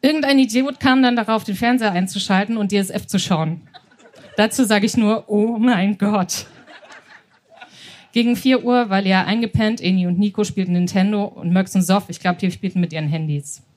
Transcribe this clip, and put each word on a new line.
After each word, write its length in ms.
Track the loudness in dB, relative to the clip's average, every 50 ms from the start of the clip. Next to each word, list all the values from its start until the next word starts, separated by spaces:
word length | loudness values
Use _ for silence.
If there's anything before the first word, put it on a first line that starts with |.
Irgendein 380 | 2 2 2 2 0 2 4 4
Idiot 400 | 4 2 2 0 -2 -2 -4 -2
kam 240 | 0 2 4 4 4
dann 140 | 4 2
darauf, 260 | 0 -2 -2 -2 -2 -2
den 140 | -4 -6
Fernseher 340 | -2 0 0 0 2 0 0
einzuschalten 680 | 0 0 -2 -4 -4 -8 -2 0 0 0 0 0 -2
und 140 | -4 -2 0
D 60 | 0
S 140 | 0 -2 -2
F 160 | -4 -8 -8
zu 120 | -4 -4 -4
schauen. 440 | 0 0 -2 0 0 -4 -4 -8 -10 -20 _ -20 _ _ _ _ _ -20 _ -20 -20 -12 -2
Dazu 280 | 0 0 0 2 0 0
sage 220 | 2 2 2 2
ich 100 | 0 0
nur, 320 | 2 2 2 0 0 -2 -2
„Oh 300 | -2 0 0 0 0 0
mein 400 | 2 2 2 2 0 0 -2 0
Gott.“ 480 | -2 0 0 0 0 -2 -4 -10 -10 -14 -20 -20 -20 -20 -20 -20 -20 -20 -20 -20 _ _ -20 -20 _ _ _ _ _ _ -20 -20 -20 -20 -20 -20 -20 -20 -20 -20 -20 _ _
Gegen 240 | 0 2 2 0
vier 280 | 0 2 2 2 2 2
Uhr 260 | 2 2 2 2 2
war 100 | 0 0
Lea 140 | 2 2 2
eingepennt, 680 | 2 2 2 0 -2 -2 -2 0 0 0 0 0 -2
Eni 260 | 0 0 0 2 2
und 120 | 0 0 0
Nico 260 | 0 0 0 -2 -4
spielten 280 | -2 -2 -4 -2 0 0
Nintendo 520 | 0 0 0 2 2 2 2 0 -2 -4
und 280 | -4 -8 -8 -2 0 2
Möx 220 | 2 0 2 0
und 80 | 0 2
Soff, 220 | 2 2 0 0 -4
ich 120 | -14 -6
glaub, 180 | -4 -4 -2 0
die 120 | -2 -4
spielten 300 | -4 -4 -8 -4 -2 -2
mit 120 | -2 -2 -2
ihren 160 | -4 -4 -2
Handys. 540 | -2 -2 -2 -4 -4 -4 -6 -8 -16 -18 _ _ _